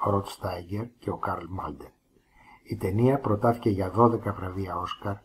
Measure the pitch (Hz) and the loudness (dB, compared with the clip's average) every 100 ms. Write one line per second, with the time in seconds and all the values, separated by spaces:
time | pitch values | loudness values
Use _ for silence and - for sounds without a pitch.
0 | - 98 98 - 95 87 87 104 120 _ | 0 0 -2 -6 -6 -6 -6 -8 -8 _
1 | - 85 - 92 - 95 - 71 - _ | -8 -4 -4 -4 -6 -8 -8 -10 -16 _
2 | _ _ _ _ - - - - - 101 | _ _ _ _ -20 -20 -10 -4 0 4
3 | 123 139 123 104 120 117 117 95 92 98 | 6 4 2 2 2 2 2 2 0 6
4 | 120 117 104 101 92 92 95 87 90 - | 6 6 -2 -4 -6 -6 -6 -4 -6 -6
5 | 104 101 | -6 -8